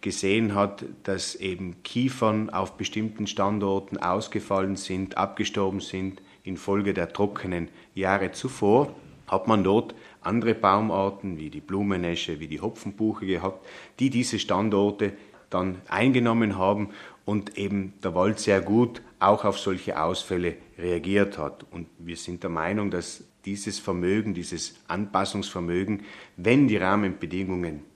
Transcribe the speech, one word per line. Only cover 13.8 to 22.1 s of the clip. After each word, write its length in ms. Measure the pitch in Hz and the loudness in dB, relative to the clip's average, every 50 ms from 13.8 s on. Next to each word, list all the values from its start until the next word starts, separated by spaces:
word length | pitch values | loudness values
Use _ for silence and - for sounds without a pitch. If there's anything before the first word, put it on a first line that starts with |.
| - - _ - | -20 -20 _ 0
die 100 | 127 135 | 0 2
diese 300 | 131 117 123 - - 104 | 2 2 0 0 -2 -4
Standorte 760 | - - 101 92 101 110 104 98 98 101 101 - 110 101 95 - - - - - - _ | 0 0 2 2 2 4 4 4 4 4 2 2 -2 -2 -2 -6 -18 -20 -20 -20 -20 _
dann 280 | - 92 92 92 92 90 - - | -2 -2 -2 -2 -4 -6 -8 -4
eingenommen 720 | - 95 110 135 131 127 120 117 117 117 113 107 98 95 | 0 2 4 4 4 4 4 4 4 4 4 2 2 2
haben 320 | 92 95 104 104 104 98 - - - - - - _ | 2 2 4 2 0 -6 -8 -14 -18 -18 -20 -14 _
und 340 | - 101 107 101 101 - - | -2 -2 -2 -2 -4 -8 -6
eben 360 | 101 101 101 101 95 95 - - - | -4 -2 0 -2 -2 -4 -8 -6 -4
der 100 | 95 85 | -2 2
Wald 260 | 90 90 98 220 - | 4 4 4 2 0
sehr 200 | - - 101 95 | 4 4 4 4
gut 420 | 92 98 104 113 123 120 - - - - - _ | 4 4 4 4 4 4 0 -10 -18 -18 -2 _
auch 260 | - 98 104 104 - | 6 6 6 6 4
auf 120 | 101 98 - | 0 0 0
solche 440 | - 98 95 90 - - - - | -2 -2 -2 -2 -4 -4 -2 0
Ausfälle 560 | 78 82 95 - - - 95 90 87 87 82 - - - - - | 0 0 0 -2 -4 -4 -2 0 0 -2 -2 -4 -14 -20 -14 -6
reagiert 600 | 85 90 87 85 80 92 98 101 101 98 - - | -4 -2 -2 -2 0 2 4 4 4 2 0 -6
hat. 280 | 78 73 - - - - | -6 -6 -6 -10 -20 -16
Und 160 | - 85 85 - _ _ | -12 -14 -14 -14 _ _
wir 200 | 85 85 | -12 -12